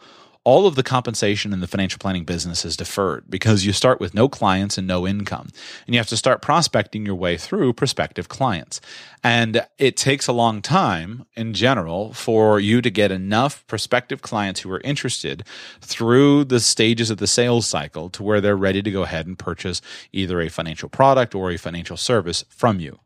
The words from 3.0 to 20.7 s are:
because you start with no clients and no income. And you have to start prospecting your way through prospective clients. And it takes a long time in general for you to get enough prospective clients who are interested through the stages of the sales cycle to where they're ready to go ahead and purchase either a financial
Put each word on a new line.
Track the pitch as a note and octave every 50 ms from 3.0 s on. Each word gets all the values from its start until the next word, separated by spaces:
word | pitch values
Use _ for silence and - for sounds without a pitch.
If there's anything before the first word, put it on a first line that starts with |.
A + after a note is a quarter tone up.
| G2 F2+ D2 A#1 -
because | - - F#2 - A2+ A2 G2 F#2
you | G2+ F#2+
start | - - B2+ B2+ -
with | G2+ F2+ -
no | G#2 B2 C#3
clients | - - A2+ G2 F#2 F#2+ G2 G2+ -
and | G2+ F#2+
no | F#2 F#2 F2+ F2+
income. | F#2+ G2 G#2 G2+ - - B1 B1+ - - - - - - - -
And | - A#2+
you | A#2+
have | A2+ -
to | A#2
start | G#2+ - C3 A#2+ - -
prospecting | - D3 E3+ D#3 - - A2+ G2+ - - G#2+ G#2+
your | G2+ G2
way | F2 F2+ F2 F2
through | E2 - - F#2+ A2+ C#3+ B2+ A#2
prospective | - C#3+ B2+ - - D#2 - - - E2+ -
clients. | - - C3+ B2 F#2+ D#2 - - - - - - - - - - - _ -
And | B2 A#2 A#2 A#2 A2 G#2+ A#2 - _ _ -
it | C3+ B2+ -
takes | - - C#3 C#3 C#3 -
a | -
long | B2 A#2+ A#2 A#2 A2 G#2
time | - - D3 F#3+ F3+ A#2+ F#2 D#2+ E2 F#2 A2+ B2+ - _ -
in | A#2 A2+ A2+ G2+
general | F#2 A2+ B2+ C3+ G#2+ E2+ E2 E2+ F#2+ G#2+ A2 C3+
for | - - B2 A2+ A2 A2 G#2+ G#2+ G#2
you | G#2 G#2 A2+ B2 A#2+
to | A#2+
get | F#2 G#2+ G#2 F#2+
enough | F#2+ F#2 F#2 G2 G#2+ A2+ C3+ D3 - - _
prospective | - A#2 G#2+ - - A#2 B2 - - C3+ -
clients | - - A#2+ G#2+ G2+ G2 F#2+ -
who | - F#2
are | F#2+ F2+
interested | - B2+ D3 - - B2+ - - - D2 C#2 E2 G#2 - - - - - - _
through | - - - - A#2 A2+ A#2+ C3+ C#3+ C#3+ C#3+ D3 C#3+
the | C3 B2+ A#2
stages | A2 - - - A2+ A2+ A#2 A2+ A#2 A2
of | A2
the | F#2+ G#2
sales | G2+ - B2 A#2+ B2 A#2+ A#2 G#2
cycle | - - D#2+ C#2+ D2 - D#2 E2 F#2
to | - -
where | G2 G#2 G#2+ G#2
they're | F#2+ G#2 G2+
ready | F#2+ G2 F#2+ F#2+ G2 G2+
to | A2
go | F#2+ G2
ahead | F2 D#2+ F2 E2 D#2+
and | F2+ F#2 -
purchase | - F2+ E2+ - - F#2 F2 - - - - - - - -
either | F#2+ F#2+ F2 F#2 F2
a | E2 D#2
financial | - - E2+ E2